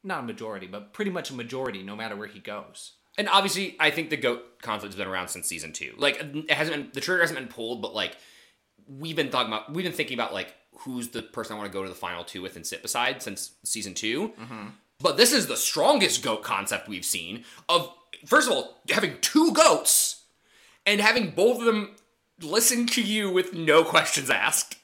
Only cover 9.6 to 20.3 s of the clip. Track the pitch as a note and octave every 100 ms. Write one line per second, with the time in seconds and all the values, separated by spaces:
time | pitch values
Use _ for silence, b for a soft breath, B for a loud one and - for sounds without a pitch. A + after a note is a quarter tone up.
9.6 | - D#3 F3+ - C3 A#2+ A2 F#2+ F2+ -
10.6 | _ - C3+ B2 A#2+ A#2 A2+ - A2 G#2+
11.6 | G2+ G2 F#2+ F2+ F2+ F2 F2 F#2 F2+ E2+
12.6 | D#2+ E2+ - B2 B2 C3 - F#2+ - _
13.6 | - A2+ G2+ F2 A2 C3 G#3+ - A#2 A2+
14.6 | G#2 - _ _ F3 G#3+ A#3+ C4+ E3+ A2
15.6 | - D3+ G3 C#4+ F#3 - B2+ G#2+ - G2
16.6 | F#2+ G2 - F#2 - F#2 E2+ A#2 B B
17.6 | - E3+ D3 - _ - D#3 C#4 C4+ D3
18.6 | - - - - F#3 B2+ - D#4 D#4+ C4+
19.6 | D#4 E3 - - - - _